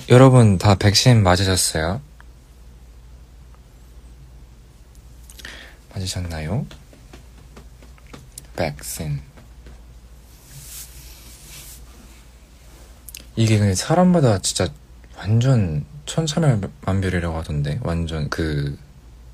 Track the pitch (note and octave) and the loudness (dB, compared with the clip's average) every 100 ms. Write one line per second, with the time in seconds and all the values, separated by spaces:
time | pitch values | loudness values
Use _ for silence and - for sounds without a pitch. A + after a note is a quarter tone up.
0 | - B2 C3 B2+ A2 F2+ G#2 F#2 G#2 G2+ | 6 8 8 8 6 4 2 4 2 4
1 | B2+ A2+ F#2+ F2+ F#2+ F2+ - D#2+ D#2+ G#2 | 4 4 4 2 2 0 -2 -2 -4 -6
2 | - - - - - - - - - - | -10 -20 -20 -20 -20 -20 -20 -20 -20 -20
3 | - - - - - - - - - - | -20 -20 -20 -20 -20 -20 -20 -20 -20 -20
4 | - - - - - - - - - - | -20 -20 -20 -20 -20 -20 -20 -20 -20 -20
5 | - - - - - - - - - G2 | -20 -20 -20 -20 -18 -18 -20 -20 -16 -10
6 | F#2 - F2 D#2+ D#2 A#2+ G3 - - - | -8 -8 -8 -8 -6 -6 -8 -14 -20 -20
7 | - - - - - - - - - - | -20 -20 -20 -20 -20 -20 -20 -20 -20 -20
8 | - - - - - - E2 - - - | -20 -20 -20 -20 -16 -6 -6 -6 -14 -10
9 | D3+ C#3+ - - - - - - - - | -8 -8 -10 -20 -20 -20 -20 -20 -20 -20
10 | - - - - - - - - - - | -20 -20 -20 -20 -20 -20 -18 -18 -18 -20
11 | - - - - - - - - - - | -20 -20 -20 -20 -20 -20 -20 -20 -20 -20
12 | - - - - - - - - - - | -20 -20 -20 -20 -20 -20 -20 -20 -20 -20
13 | - - - - A2 G#2+ G2+ F#2+ - E3 | -20 -20 -12 -2 2 2 2 0 0 2
14 | F3+ E3+ B2+ F#2+ - - F#2 - - - | 4 4 4 2 -2 -4 -4 -6 -20 -20
15 | - - G2+ A2+ C3 B2 F2+ D2+ - - | -20 -12 -2 2 4 2 2 -4 -8 -16
16 | - - D#3+ F3 D3+ G#2+ - - - F#2+ | -8 -6 -4 0 0 0 -4 -8 -4 -2
17 | F#2+ F2+ E2 D#2+ D#2+ D2 C#2+ D2 E2+ E2+ | -2 -4 -4 -6 -6 -6 -4 -4 -4 -4
18 | D#2+ D#2+ D2 - D#2+ C#2+ C#2+ C#2 - - | -4 -6 -6 -4 -4 -2 -4 -8 -18 -20
19 | - - - | -20 -20 -20